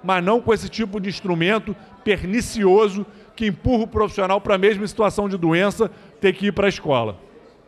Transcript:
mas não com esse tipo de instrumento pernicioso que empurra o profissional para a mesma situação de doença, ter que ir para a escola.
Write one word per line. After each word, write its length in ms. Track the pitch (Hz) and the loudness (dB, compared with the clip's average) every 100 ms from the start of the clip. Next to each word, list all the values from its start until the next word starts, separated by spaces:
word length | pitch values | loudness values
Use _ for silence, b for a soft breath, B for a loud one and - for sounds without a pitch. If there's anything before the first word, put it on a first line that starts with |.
mas 200 | 175 185 | -2 -2
não 160 | 175 233 | 2 0
com 140 | 220 | 2
esse 160 | 208 185 | -2 -2
tipo 300 | - 220 208 | -6 -6 -6
de 100 | 196 | -8
instrumento 680 | 170 190 170 170 220 208 196 B B | -8 -4 0 2 0 -2 -12 B B
pernicioso 1000 | - 185 175 226 196 226 196 190 214 196 196 B B - | -2 -2 -2 -4 -4 0 4 6 4 0 -10 B B -6
que 120 | 220 | -4
empurra 360 | 180 - 247 | -2 0 0
o 40 | 226 | 0
profissional 520 | 214 208 - 185 196 | -2 -2 -2 -2 0
para 140 | 196 | 0
a 40 | 196 | 2
mesma 260 | 196 202 208 | 2 2 -4
situação 420 | - 208 185 202 | -2 -2 0 -4
de 80 | 190 | -2
doença, 540 | 170 165 202 190 220 B B B | 0 2 2 0 -2 B B B
ter 120 | 190 | 0
que 120 | 185 202 | 0 -2
ir 60 | |
para 160 | 196 202 | 0 0
a 20 | |
escola. 480 | - - 131 110 92 - - - - | 0 0 0 0 -6 -16 -20 -20 -20